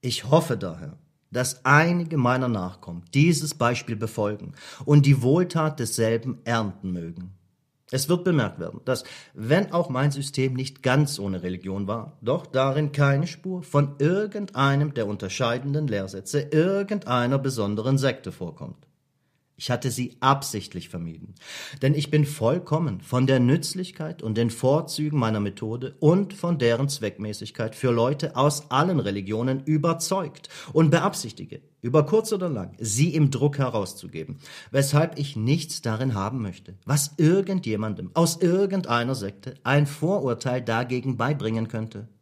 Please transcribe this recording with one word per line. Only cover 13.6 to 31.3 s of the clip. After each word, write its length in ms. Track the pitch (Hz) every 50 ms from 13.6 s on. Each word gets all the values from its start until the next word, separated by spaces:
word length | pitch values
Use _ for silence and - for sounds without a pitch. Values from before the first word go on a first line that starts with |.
von 340 | 180 - - 143 143 143 143 -
irgendeinem 960 | 147 156 180 202 214 208 202 208 208 190 - 127 135 139 139 139 147 151 143
der 120 | 123 110
unterscheidenden 800 | 101 104 98 104 95 - - 131 117 120 127 131 139 135 151 156
Lehrsätze 540 | 139 104 101 95 92 98 95 - - - 143
irgendeiner 1000 | 139 143 - 156 165 185 196 196 202 202 214 202 - - 123 123 120 123 135 139
besonderen 600 | 139 135 123 110 101 101 104 104 107 131 135 139
Sekte 340 | 135 135 123 - - 95
vorkommt. 540 | 90 - 92 85 76 - 71 - - _ _ _ _ _ _ _ _ _ _ _ _ _ _ _ _
Ich 140 | - - -
hatte 200 | 123 117 - 131
sie 260 | 120 - 127 120 - _
absichtlich 680 | 131 131 143 143 139 - - 104 95 - - 90 80 -
vermieden, 460 | - 87 85 82 80 - - - 98 _ - - - - - - - -
denn 100 | - 135
ich 180 | 147 151 143 -
bin 140 | - 151 143
vollkommen 800 | - - - 110 113 143 180 175 - 147 160 170 143 98 90
von 240 | - - - 127 131
der 140 | 131 135 127
Nützlichkeit 840 | 123 123 139 - 139 - - 185 180 - - - 160 156 160 -
und 160 | - 110 107 110
den 100 | 117 117
Vorzügen 680 | 110 - - 127 139 160 - - - - 151 151 147 143
meiner 220 | 120 110 107 107
Methode 560 | 104 101 98 - 117 107 113 123 123 131 - _
und 320 | - 147 170 190 202 190
von 260 | - - - 170 175 147
deren 300 | 120 117 117 117 139 139
Zweckmäßigkeit 840 | - - 113 101 - - 104 107 104 - - 110 - - 113 110 -
für 160 | - - 127
Leute 460 | 120 117 113 127 147 143 - - -
aus 340 | 123 135 147 147 - - -
allen 300 | 127 131 156 185 185 143
Religionen 600 | - 101 98 101 95 95 107 110 120 131 131 135 135
überzeugt 840 | 151 156 151 147 170 165 165 - - 190 196 180 151 - - - - - - - -
und 160 | - 151 165 151
beabsichtige, 720 | 151 165 165 202 202 - - 113